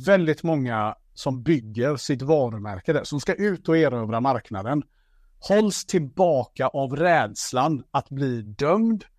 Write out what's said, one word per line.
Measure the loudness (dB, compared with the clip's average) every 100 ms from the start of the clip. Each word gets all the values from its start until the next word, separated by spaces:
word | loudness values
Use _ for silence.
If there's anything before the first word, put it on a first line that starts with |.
| 4
väldigt | 4 4 0
många | 0 0 0 -2 -2 -6 _
som | -8 -6 -4
bygger | 0 0 0 -2 -2 -2
sitt | -4 -4
varumärke | 2 2 2 -4 -10 -8 -2
där, | -2
som | -2 -6
ska | -4
ut | -2 -2 -2 0
och | 2
erövra | 4 0 -4 -2
marknaden, | 0 -2 -4 -8 -4 -4 -4 _ _ _ _ _
hålls | 0 2 2 -2 -2
tillbaka | -2 -2 2 2 2 -2 -4 -4
av | -2 -4 0
rädslan | 4 4 2 -4 -4 0 0 0 -2
att | -4 -4
bli | -4 -2 -2
dömd, | -8 -2 0 2 2 -2 -6